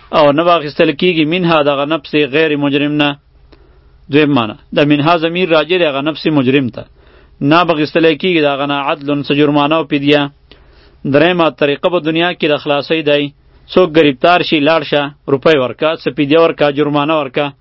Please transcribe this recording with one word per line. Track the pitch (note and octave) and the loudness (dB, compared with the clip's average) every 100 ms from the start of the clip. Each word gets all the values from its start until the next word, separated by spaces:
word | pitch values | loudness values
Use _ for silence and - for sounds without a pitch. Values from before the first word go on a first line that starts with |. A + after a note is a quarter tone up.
| - | -4
او | F3 D3 | 2 4
نه | C#3+ | 4
به | F3 E3+ | 2 0
اخیستل | D3 - D#3+ | 0 0 0
کیږي | C#3+ F3+ E3 D3+ | 0 0 0 0
منها | F3+ E3+ D#3+ | 0 0 2
د | C#3+ | 0
هغه | C#3 | -2
نفس | C#3+ D#3+ - | -2 -6 -4
غیر | D3+ C#3+ C#3+ D#3+ D3 | -2 0 0 0 -2
مجرم | C#3+ C#3+ D3 | -2 -2 -2
نه. | D3+ D3 C#3+ _ _ - - _ _ _ _ - | -2 -2 -4 _ _ -20 -20 _ _ _ _ -2
دویم | C#3+ D3 | 2 2
معنی، | C3+ A2 G#2+ _ | 2 -2 -8 _
د | - | -2
منها | D3 D3 D3 E3+ | 2 2 2 0
ضمیر | D#3+ E3+ F3+ | 0 -2 0
راجع | D#3+ D3+ F3+ | 0 0 -2
دی | |
هغه | D#3+ C3+ | -2 -2
نفس | D3 D3 E3+ | -6 -4 -2
مجرم | D3 B2 C#3 B2+ | 0 2 0 -2
ته، | - - _ _ - - - | -8 -16 _ _ -20 -20 -4
نه | C#3+ E3 | 0 2
به | E3+ | 2
اخیستلی | D3+ D3 F3 D#3+ D3 | 0 -2 0 2 0
کیږي | F#3+ E3 | 0 0
د | D3 | 0
هغه | C#3 C#3+ | -2 -4
نه | |
عدل | C#3+ C#3 D#3+ C#3 C#3+ | -4 -4 -6 -4 -4
څه | C#3 | -2
جرمانه | C#3+ D3 D3 C#3+ D#3+ | 0 2 2 2 0
او | |
فدیه. | D#3+ D3 C#3+ D3 C#3+ - - - _ - _ _ | -2 -2 0 0 0 -10 -20 -20 _ -20 _ _
دریمه | D3 C#3 E3 F3+ D#3+ | -2 2 2 2 0
طریقه | B2+ D3 C#3 F#3 | 0 -2 -2 -2
په | F3 | -2
دنیا | D3+ E3 F3 | -2 -2 -2
کې | F3 D#3 | -2 -2
د | C#3+ | -2
خلاصۍ | D#3 C#3+ C3 D#3+ | -2 -2 -2 -2
دی، | D3 D3 C#3+ - _ _ - | 0 0 -2 -10 _ _ -2
څوک | - F3+ D3+ | 2 2 4
ګرفتار | D3 B2+ E3+ F3 | 2 2 2 2
شي | D3+ D#3+ | 0 0
لاړ | C#3+ D#3+ | 2 0
شه، | D3 D3 C#3+ - - | 0 -2 -2 -8 -4
روپۍ | C3+ E3 D3+ | 0 2 2
ورکه، | B2 A2 D#3 E3 | 0 -2 -4 -4
څه | D#3+ D3+ | -6 -4
فدیه | C#3+ D#3 | 2 4
ورکه، | E3 - D3 | 2 2 0
جرمانه | C#3+ D3 D3 C#3+ D#3 | 0 0 0 0 -2
ورکه، | C#3 D3+ C#3+ - | -4 -4 -6 -8